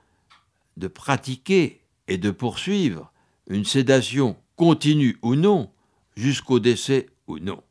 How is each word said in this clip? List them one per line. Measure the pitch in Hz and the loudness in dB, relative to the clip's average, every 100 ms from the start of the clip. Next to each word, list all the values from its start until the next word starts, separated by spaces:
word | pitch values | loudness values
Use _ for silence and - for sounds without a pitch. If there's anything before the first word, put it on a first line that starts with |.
| _ _ _ _ _ _ _ - | _ _ _ _ _ _ _ -12
de | 92 | -12
pratiquer | - - 135 - 127 - 190 139 - _ _ - | -8 -4 -4 -4 -10 0 2 0 -4 _ _ -8
et | 95 | -4
de | 101 | -4
poursuivre | 90 123 - - 202 160 82 - _ _ _ - | -4 -6 -6 -4 -2 -2 -4 -12 _ _ _ -8
une | 98 101 | -6 -2
sédation | 135 131 135 117 131 131 90 _ - | 0 4 2 2 -2 -2 -4 _ 0
continue | 165 160 147 151 131 - | 2 4 2 2 2 0
ou | 117 | 0
non, | 135 190 196 101 _ _ _ _ - | 2 2 2 -2 _ _ _ _ -6
jusqu'au | 127 139 - 127 | -4 -2 0 2
décès | 110 113 - 135 - _ - | 2 0 0 -2 -4 _ -14
ou | - | -10
non. | 92 92 _ | -10 -10 _